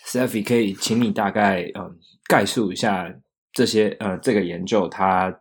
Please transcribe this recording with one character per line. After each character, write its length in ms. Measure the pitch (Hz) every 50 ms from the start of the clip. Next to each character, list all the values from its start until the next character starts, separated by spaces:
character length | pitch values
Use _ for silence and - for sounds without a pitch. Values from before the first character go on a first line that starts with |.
| -
Steffi， 400 | - - 123 131 120 120 107 104
可 80 | - 120
以 200 | 117 110 98 95
请 280 | - - - 110 120
你 100 | 120 107
大 200 | 101 113 104 98
概， 300 | - 107 104 98 95 90 - - -
嗯， 220 | 101 90 - - _ _ _ _ _ _
概 180 | - 175 123 101
述 260 | 104 - 127 107 90
一 40 | 92
下 400 | - 120 110 98 92 87 92 92 - _ _ _ _ _ _ -
这 120 | - 120
些， 300 | 107 113 107 107 101 - -
呃， 180 | 110 98 92
这 160 | 82 - 90 98
个 80 | 104
研 240 | 90 87 85 87 90
究 220 | 92 117 101 87
它 440 | 85 - - 95 95 92 92 92 92 90 -